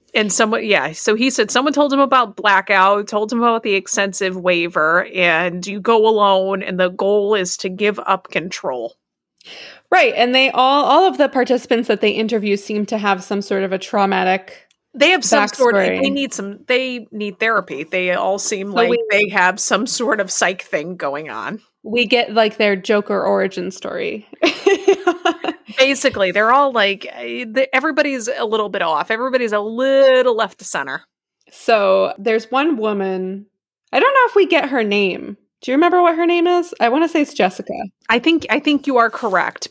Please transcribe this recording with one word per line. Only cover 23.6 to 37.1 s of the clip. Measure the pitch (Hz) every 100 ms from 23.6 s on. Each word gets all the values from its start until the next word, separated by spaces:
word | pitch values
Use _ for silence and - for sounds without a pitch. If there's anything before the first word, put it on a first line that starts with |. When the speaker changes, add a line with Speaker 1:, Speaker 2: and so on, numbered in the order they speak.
| 180
Speaker 2:
story. | 185 - 180 - 214 - -
<laughs> | 330 - - 392 - 381 359 349 349 330 - 330 - -
Speaker 1:
Basically, | 262 277 262 226 190
they're | 185 220
all | 262 285
like, | 240 202 196 -
eh, | - 240 240 240
the, | 220 262
everybody's | 262 302 294 294 269 220
a | -
little | 233 220 208
bit | 196
off. | 170 151 175
Everybody's | 220 254 254 233
a | 208
little | 214 226 269 269 269 254 254 220
left | 202 -
to |
center. | - 170 135 139 _ _ _ _ _
Speaker 2:
So | - - 220 196 190 190 -
there's | 202 220 220
one | 262 302 254
woman, | 214 202 190 190 185 196 208 _ _ _ _
I | 254
don't | 508
know | 539 480
if |
we | 403 349
get | 330 277
her | 254
name. | 214 202 196 - - 202 _ _
Do | -
you | 269
remember | 349 359
what | 349 330
her | 339
name | 349 349
is? | 349 349 -
I | 233
wanna | 269
say | 330